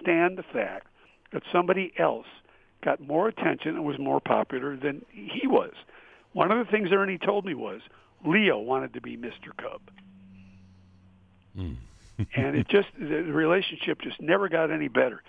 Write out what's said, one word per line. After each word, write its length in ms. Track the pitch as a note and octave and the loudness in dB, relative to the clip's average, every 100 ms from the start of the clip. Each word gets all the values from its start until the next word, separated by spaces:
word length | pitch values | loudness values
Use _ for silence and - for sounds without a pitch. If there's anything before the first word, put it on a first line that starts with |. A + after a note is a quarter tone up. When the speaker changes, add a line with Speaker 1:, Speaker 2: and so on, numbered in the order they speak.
Speaker 1:
stand 360 | - E3 F3 F#3 | 0 2 2 0
the 60 | |
fact 440 | - A#2+ G2+ - - _ _ _ _ | -6 -4 -4 -6 -14 _ _ _ _
that 120 | - - | -10 -2
somebody 420 | F3+ F3 F#3 F#3 - | 2 2 2 0 0
else 300 | E3 A2+ - - _ _ _ _ | 0 0 -6 -20 _ _ _ _
got 160 | - C#3 | -2 -2
more 280 | C#3 D#3 G#3+ | 0 0 0
attention 480 | - D#3+ - D#3 D#3+ | 0 -2 -2 -2 -4
and 100 | D3+ | -4
was 120 | C3+ | -4
more 200 | C3+ C#3 | 0 0
popular 560 | - A2 - C3 C#3 C3+ | 2 2 2 -4 -6 -4
than 300 | C#3+ C#3+ - | -4 -6 -10
he 360 | G#3 G#3 A#3 C4+ | -16 -10 -4 2
was. 260 | A#3+ - - - - - - _ | 4 2 -6 -20 -20 -20 -20 _
One 180 | - E3 | 2 2
of 60 | A3 A3 | 2 2
the 40 | |
things 200 | G#3+ F#3+ | 0 2
Ernie 260 | G3 G3 F3+ | 2 2 -2
told 280 | - G#3 G3 | -2 -2 -2
me 80 | |
was 280 | C3 A2 G2+ - - _ _ - | -6 -8 -10 -14 -20 _ _ 0
Leo 320 | G3+ G3+ A2 | 4 4 2
wanted 340 | A2+ C3+ C3 | 0 -2 -2
to 80 | A#2+ | -8
be 140 | A#2+ A#2 | -12 -10
Mister 340 | A#2+ - - - | -12 -12 -16 -12
Cub. 240 | - - - - - - - - - - - - - - - - _ _ _ G2 | -12 -12 -16 -20 -20 -20 -20 -20 -20 -20 -20 -20 -20 -20 -20 -20 _ _ _ -8
Speaker 2:
Hmm. 180 | F2+ A#1+ | -6 -8
<laughs> 60 | A1+ - - - G#2 - | -12 -20 -12 -6 -2 0
Speaker 1:
And 200 | C#3 D3 | 0 0
it 120 | - | 4
just, 220 | G3+ G3 - | 4 2 -4
the 260 | D3 D#3 | -4 -2
relationship 760 | E3+ D3+ D#3+ F#3 F#3 D#3+ - D#3+ | 0 2 4 4 2 -4 -4 -4
just 200 | - - | -6 -6
never 260 | D3 F#3+ G3 | 0 2 2
got 220 | E3 D#3+ | 0 0
any 160 | D#3 C#3+ | 0 0
better. 360 | A#2+ C3 G2+ | 2 2 0